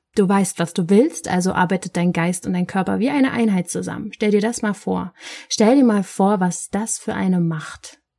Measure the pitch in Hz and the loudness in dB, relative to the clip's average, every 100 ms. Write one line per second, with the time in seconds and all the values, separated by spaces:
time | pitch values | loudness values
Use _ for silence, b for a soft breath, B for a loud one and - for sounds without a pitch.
0 | _ - 185 196 190 - 170 - 165 202 | _ 0 2 2 0 -2 -4 -2 2 4
1 | 311 - - 180 180 - 175 185 180 175 | 4 0 -4 -2 0 0 0 0 -4 -2
2 | 175 175 170 180 - 180 180 190 190 190 | 0 0 -2 -2 -4 -4 -2 -2 -2 0
3 | 240 285 262 233 226 190 175 185 185 - | 0 0 0 2 0 0 -2 -6 -8 -8
4 | 214 - 214 208 214 233 214 202 - 185 | -10 -2 2 2 0 -2 -4 -4 -4 -4
5 | 180 - B B B - 214 277 247 208 | -6 -12 B B B 2 4 6 6 2
6 | 185 - 196 208 180 170 - 202 220 - | -2 0 2 2 0 -2 -6 -6 -6 -8
7 | - 190 190 180 170 156 - - - - | -6 -2 0 2 0 -4 -10 -16 -20 -20
8 | _ | _